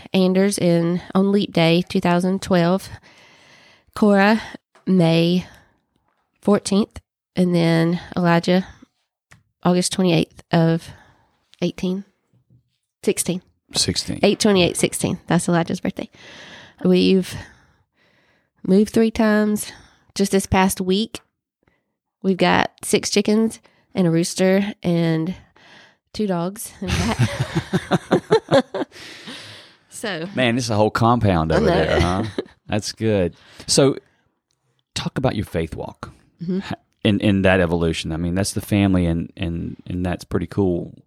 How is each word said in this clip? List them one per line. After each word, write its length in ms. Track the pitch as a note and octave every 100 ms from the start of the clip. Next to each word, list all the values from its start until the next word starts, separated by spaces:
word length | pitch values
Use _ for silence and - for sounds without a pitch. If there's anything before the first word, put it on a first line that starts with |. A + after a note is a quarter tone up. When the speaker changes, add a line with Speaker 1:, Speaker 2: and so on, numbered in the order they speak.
| -
Speaker 1:
Anders 420 | F#3+ F#3 F#3 G3 G3+
in, 440 | F3 E3+ E3+ F3 -
on 160 | F#3+ G3
Leap 220 | G3+ G3
Day, 300 | - E3 E3+ -
two 120 | F#3+
thousand 400 | F3+ F3 F#3 F#3+
twelve, 480 | - F#3 E3+ F#3+ - - _ - - _ _ - _ _ _
Cora, 460 | - G#3+ G3 G3+ A3 - - _ _ -
May 580 | F#3 E3 E3 E3+ F3+ - - _ _ _ _ _ _ _ _
fourteenth, 600 | - G3+ - G3 - - - _ _ -
and 180 | F3+
then 460 | F3 E3 E3 E3 F3 - -
Elijah, 500 | F3 E3+ E3+ F#3 - - - _ _ _ _ _ _ _
August 300 | F3 F3+ F3+
twenty-eighth 500 | - F#3 D#3+ - - -
of 360 | E3+ E3 E3 - - _ _ _ _ _ -
eighteen, 440 | F3+ - F#3 F#3+ G3 _ _ _ _ _ _ _ _ _
sixteen. 360 | - - - F3+ - _ _
Speaker 2:
Sixteen. 440 | - - - - -
Speaker 1:
Eight 160 | G3 -
twenty-eight 380 | G#3+ G3 F3 -
sixteen. 420 | - - - F3+ -
That's 200 | E3 -
Elijah's 320 | E3+ E3+ F#3+
birthday. 300 | F#3+ - - - - - - - - -
We've 500 | F3+ F3+ F#3 F#3+ F3 - - _ _ _ _ _ _ _ _ _ _ _ -
moved 240 | F#3+ G#3+
three 180 | A3+ A3+
times. 600 | - A3 G#3 G#3+ G#3 - - - _ _
Just 180 | - G3
this 120 | F#3+
past 340 | - F#3+ F#3+ -
week, 400 | F#3 F#3+ A3+ - _ _ _ _ _ _ _ _ _ _
we've 140 | F#3+ F3+
got 340 | F3+ F3+ - _
six 240 | - A3 -
chickens 520 | G#3+ G#3+ G#3+ A3+ - _ _ _
and 120 | - F3
a 40 |
rooster 640 | E3 F3+ - F#3 G3 G3+ -
and 520 | F3 E3+ E3 D#3+ D#3+ F#3 - _ - - - _ _
two 140 | - G#3+
dogs 460 | F3 E3+ G#3 - -
and 80 | F3+
a 40 |
cat. 1900 | F3 G3 G#3+ - - - E3 - F3+ - - - - - A4 - C4+ - - E4+
<laughs> 60 | - - - - C4 - - - _ _
So 380 | - A3 E3+ F3
Speaker 2:
Man, 220 | - B2 A#2+
this 80 |
is 60 | A#2
a 40 | G#2
whole 140 | G#2+
compound 640 | - A#2 A#2+ G#2 E2+ D#2+
Speaker 1:
I 40 | D#2+
Speaker 2:
over 100 | -
Speaker 1:
know. 60 |
Speaker 2:
there, 280 | E3+ - E2
huh? 240 | E2+ F#2+ G#2+ - - _ -
That's 260 | G#2 -
good. 440 | - A2 G#2 F2 - - - -
So 300 | - C3+ - - _ _ _ _ _ _ _ _
talk 220 | - - -
about 180 | B2+ G#2
your 80 | F#2
faith 280 | E2+ E2 -
walk 340 | - - - - _ -
Speaker 1:
Mm-hmm. 160 | E3+ F#3
Speaker 2:
ha-, 160 | - - _ _
in, 160 | - G2+
in 220 | G#2+ G2
that 180 | F#2+ F#2
evolution. 500 | E2+ E2+ E2+ E2 E2
I 60 | D#2+
mean, 180 | F2
that's 180 | F2+ G2
the 80 | -
family 460 | - G#2 G2+ F#2 F2
and, 260 | E2 - -
and, 400 | F2 E2+ - - -
and 180 | F2+
that's 200 | F2+ F2
pretty 240 | - F#2+ F2
cool. 440 | - F#2+ F2 E2 -